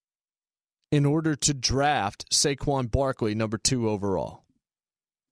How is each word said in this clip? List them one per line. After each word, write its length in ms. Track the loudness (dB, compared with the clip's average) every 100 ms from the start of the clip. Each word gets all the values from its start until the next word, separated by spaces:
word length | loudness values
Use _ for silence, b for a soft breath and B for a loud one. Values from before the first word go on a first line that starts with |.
| _ _ _ _ _ _ _ _ -2
in 140 | 2
order 300 | 4 2 0
to 200 | 0 0
draft 760 | 0 0 2 2 2 -2 -6 -2
Saquon 600 | 0 0 0 -2 -2 0
Barkley, 440 | 0 0 0 -2
number 240 | -2 -2 -2
two 300 | -2 0 0
overall. 560 | -2 -2 -2 -4 -10 _ _ _ _ _ _ _ _ _